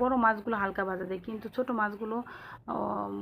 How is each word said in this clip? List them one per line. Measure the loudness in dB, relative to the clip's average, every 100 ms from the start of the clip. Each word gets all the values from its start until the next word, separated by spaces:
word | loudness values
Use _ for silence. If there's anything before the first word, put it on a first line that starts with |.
বড় | 4 6
মাছগুলো | 6 4 0 0
হালকা | 0 0 -2
ভাজা | -2 -2
দিই, | -4 -6
কিন্তু | -8 -6 -2
ছোট | 0
মাছগুলো, | 2 0 0 -2 -2 -4 -12 -14 -14 -6
আহ, | -2 0 0 -2 -4